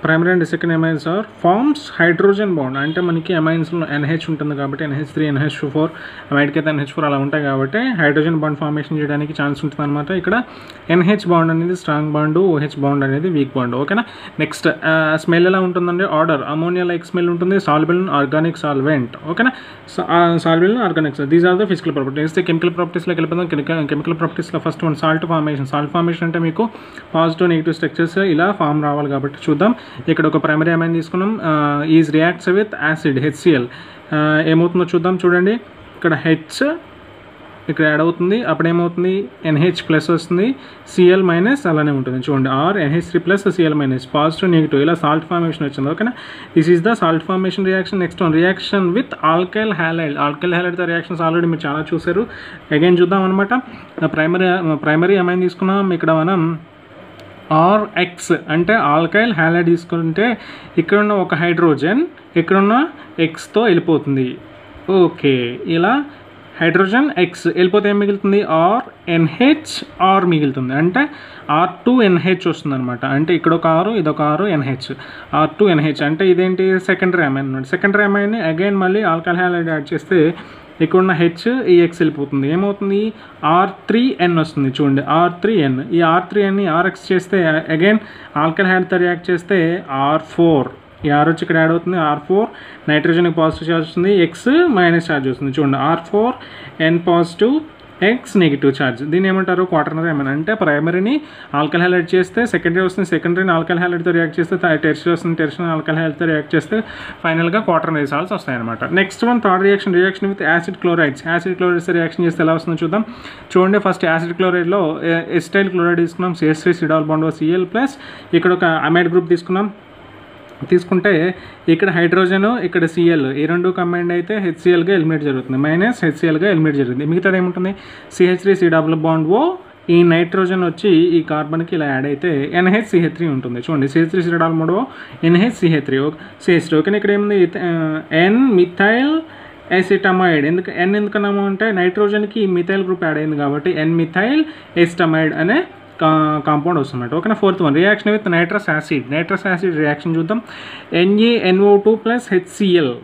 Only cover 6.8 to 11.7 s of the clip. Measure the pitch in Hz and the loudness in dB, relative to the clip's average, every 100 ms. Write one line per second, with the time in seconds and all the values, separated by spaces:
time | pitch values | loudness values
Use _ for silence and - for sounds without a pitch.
6.8 | 139 - 151 143 139 151 143 135 135 202 | -4 -4 -2 -2 -2 -2 -2 -2 -2 -2
7.8 | 262 220 151 147 156 160 151 147 151 151 | -2 0 0 2 0 0 -2 -4 -4 -4
8.8 | 143 151 147 147 147 151 143 143 151 - | -4 -4 -2 -4 -4 -4 -4 -2 -6 -4
9.8 | 147 147 147 190 180 220 240 - - - | -4 -4 -4 -4 0 -2 -4 -12 -20 -20
10.8 | - 170 180 208 175 170 165 165 170 | -2 0 2 0 2 2 2 0 -2